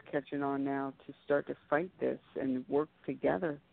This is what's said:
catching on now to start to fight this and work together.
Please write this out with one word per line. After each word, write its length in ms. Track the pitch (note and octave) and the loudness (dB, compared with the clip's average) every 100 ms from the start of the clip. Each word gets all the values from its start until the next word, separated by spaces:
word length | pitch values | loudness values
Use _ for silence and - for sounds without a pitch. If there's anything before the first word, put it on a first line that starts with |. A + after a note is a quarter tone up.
| - | -2
catching 320 | D3 C3+ C#3+ | -4 -2 -2
on 200 | C#3+ C#3 | 0 0
now 300 | C#3 C#3 C#3 C3+ - | 0 -2 -4 -8 -16
to 80 | C#3 | -10
start 240 | - C#3+ C#3+ | 2 2 2
to 80 | C#3 - | -8 0
fight 200 | D3 F3+ - | 0 0 -2
this 200 | C3 C3 - - | -2 -2 -6 -4
and 240 | C3+ B2+ - | -2 -2 0
work 220 | C#3 D3+ _ - | 0 0 _ -8
together. 540 | C3+ C#3 F3 F3 D3 _ | 0 2 2 0 -4 _